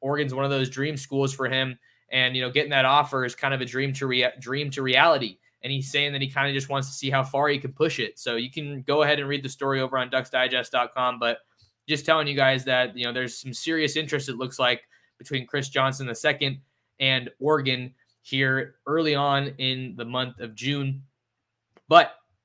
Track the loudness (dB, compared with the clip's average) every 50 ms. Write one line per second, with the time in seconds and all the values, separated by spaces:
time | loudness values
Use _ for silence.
0 | -4 -2 -2 0 -2 -2 -2 -2 0 0 2 0 0 -2 -2 -2 -4 -4 -4 -6
1 | -6 -4 0 0 0 0 0 -2 -2 0 0 0 0 -2 -4 -10 _ _ _ _
2 | _ -4 0 2 2 2 0 -2 -2 0 0 0 0 2 2 4 4 6 6 4
3 | 4 2 0 -2 -2 -2 -4 -2 -2 -2 -2 -2 -4 -4 -4 -2 -2 -2 -2 -4
4 | -2 0 2 2 2 0 0 -4 -8 -6 -6 -4 -4 -6 -6 -4 0 4 6 6
5 | 6 6 6 4 0 -4 -8 _ _ _ _ _ -8 -6 -6 -4 -4 -2 -2 0
6 | 0 0 -2 -4 -4 -4 0 0 0 0 0 -2 -4 -2 -4 -4 -4 -4 -8 -6
7 | -4 0 0 0 0 0 0 0 2 2 0 0 -4 -6 -2 0 0 0 0 -2
8 | -4 -6 -6 -8 -6 -4 -4 -4 -4 -6 -8 -10 -10 -10 -10 -8 -4 0 2 4
9 | 4 4 2 0 0 -2 -4 -4 -6 -8 -8 -4 -2 0 0 0 0 0 -2 -2
10 | -2 0 -2 -2 -2 0 0 0 0 2 0 -2 -2 -2 0 0 0 0 0 -2
11 | 0 0 0 0 0 -2 -2 -2 _ _ _ _ _ _ _ _ _ -4 -4 -2
12 | 2 2 2 4 2 0 2 2 4 4 4 2 0 0 2 2 2 0 -2 -4
13 | -4 -4 -2 -4 -4 -6 -6 -10 -12 -10 -10 -8 -4 -2 -2 0 0 0 0 -2
14 | -4 -2 -2 -4 -4 -4 -8 -6 -6 -6 -4 0 0 2 0 0 -4 _ _ _
15 | _ _ _ -20 -12 -8 -6 -6 -6 -4 -4 -4 -4 -2 0 0 2 2 0 -2
16 | -6 -8 -6 0 0 0 2 2 0 -2 -4 -4 -12 _ _ _ _ _ _ 0
17 | 2 2 2 2 -2 -6 -8 -2 2 2 2 4 2 0 -2 -2 -4 -8 -14 _
18 | _ _ _ _ _ -4 -2 0 2 2 2 0 -2 -6 -10 _ -6 -2 0 0
19 | 2 2 2 2 2 2 2 2 0 -2 -4 -4 -2 -2 -2 -2 -6 -8 -8 -10
20 | -8 -6 -4 -4 -4 -4 -6 -12 -14 -14 -12 -8 -4 -4 -2 -2 -2 -4 -4 -6
21 | -10 _ _ _ _ _ _ _ _ _ _ _ _ _ _ _ _ 8 8 8
22 | 8 8 2 -14 _ _ _ _ _